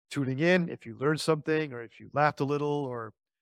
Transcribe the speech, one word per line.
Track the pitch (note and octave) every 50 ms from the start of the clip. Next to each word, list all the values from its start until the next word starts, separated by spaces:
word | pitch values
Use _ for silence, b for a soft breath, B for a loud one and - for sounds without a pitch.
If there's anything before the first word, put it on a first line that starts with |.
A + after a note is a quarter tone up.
| _ -
tuning | - C#3+ C3+ B2+ C3 C3+
in. | D#3+ F3 F#3 F3+ E3+ E3+
If | B2+ - -
you | A#2 G#2+ A2
learned | C3 D3+ D#3 -
something | - E3 D#3 D3+ - D#3 D#3 D#3 D#3 C#3+
or | B2 A#2+ A#2
if | G#2+ _ -
you | G#2+ -
laughed | - C#3 D3+ D3 C#3+ -
a | C#3+
little | C3+ D3 C#3+ D3 D3 D3 C#3+ C#3+
or | B2+ B2 A#2 A2+ A2+ - _ _ _ _ _